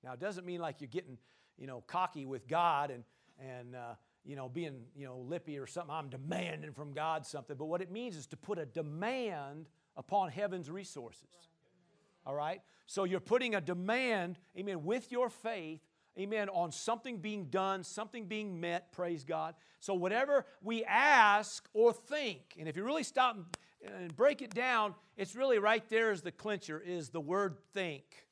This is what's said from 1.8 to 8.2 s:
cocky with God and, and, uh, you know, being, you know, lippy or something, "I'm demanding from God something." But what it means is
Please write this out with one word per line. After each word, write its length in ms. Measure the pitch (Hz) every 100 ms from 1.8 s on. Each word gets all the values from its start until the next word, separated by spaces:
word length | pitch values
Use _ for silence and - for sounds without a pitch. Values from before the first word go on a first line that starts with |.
| -
cocky 400 | 175 185 156 135
with 200 | 135 127
God 440 | 160 170 143 143
and, 120 | 123 117 _ _ _
and, 340 | 131 127 123
uh, 200 | 127 120 110 _ _ 135
you 100 | 139
know, 120 | 127
being, 340 | 139 165 131 117
you 120 | 139 135
know, 120 | 127
lippy 400 | 123 170 165 143
or 80 | 131
something, 280 | 175 160
"I'm 140 | 156 143
demanding 640 | 131 143 175 175 160 151
from 200 | 139 147
God 340 | 139 160 160 -
something." 300 | 147 123 143
But 100 | 156
what 140 | 175
it 100 | 185
means 260 | 202 247
is 100 | 165